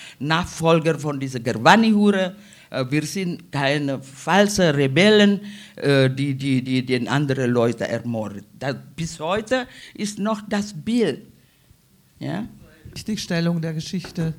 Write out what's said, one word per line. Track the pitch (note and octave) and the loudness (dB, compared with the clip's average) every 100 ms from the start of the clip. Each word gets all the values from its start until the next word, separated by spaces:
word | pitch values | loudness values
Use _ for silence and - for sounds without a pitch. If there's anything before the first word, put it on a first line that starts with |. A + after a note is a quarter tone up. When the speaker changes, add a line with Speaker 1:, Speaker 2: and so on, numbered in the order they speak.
| - - | -20 -8
Speaker 1:
Nachfolger | C#3 D#3+ F3+ - E3 E3 D#3 D3 | -2 -2 -2 -2 2 4 2 -2
von | D3 C#3+ | -4 -6
dieser | C3+ B2+ | -6 -6
Gerwani-Hure, | B2+ G#2+ C3+ G#3 A3+ G#3 G#3 G3 F#3 - - - - | -4 2 6 6 6 4 4 4 0 -6 -20 -20 -10
äh, | C3 B2+ | -6 -2
wir | D3+ | -2
sind | D3+ G3 F3+ D#3 - | -2 -4 -6 -6 -8
keine | C#3 C#3 D3 C#3+ C3 | -2 0 0 -2 -6
falsche | - - - F#3 G3+ G#3 F3 | -10 -10 2 4 4 4 2
Rebellen, | C#3+ C3+ C3+ G#3 G#3+ G3+ G3+ - - - - | 4 2 4 6 8 6 4 -4 -16 -18 -4
äh, | C#3+ C#3 C3 | 2 4 4
die, | C3+ C#3+ | 2 -4
die, | C3 C#3 C3 | -2 -2 -2
die | C3 B2+ B2 | 0 -2 0
den | B2+ A2+ | -2 0
andere | C#3 D3 C3 B2 | 0 0 -2 0
Leute | B2 A#2 A2+ G2 | 2 2 0 -4
ermordet. | A#2 A#2+ A2+ G#2 G2+ - - | -4 -6 -6 -8 -12 -18 -10
Da, | B2+ | -8
bis | B2 - - E3 - | -8 -10 -10 -10 -8
heute | D#3 G#3 A3+ B3+ B3 - - | -4 -4 -2 -2 -4 -12 -18
ist | - G#3 G3+ | -8 -8 -4
noch | G#3 G#3+ - | -4 -4 -4
das | G#3 G3+ | -4 -4
Bild. | D#3+ G#3+ A#3+ F#3+ A#2+ - _ _ _ _ _ _ _ _ - | -8 -4 0 0 -2 -10 _ _ _ _ _ _ _ _ -14
Ja? | C3+ E3+ B3 - - - - | -8 -8 -10 -14 -20 -20 -20
Speaker 2:
Richtigstellung | - - G#3+ - E3+ E3+ E3+ | -14 -10 -8 -4 -2 -2 -2
der | E3 | -4
Geschichte. | D#3+ - F#3 - - D#3+ | -8 -8 -8 -8 -6 -6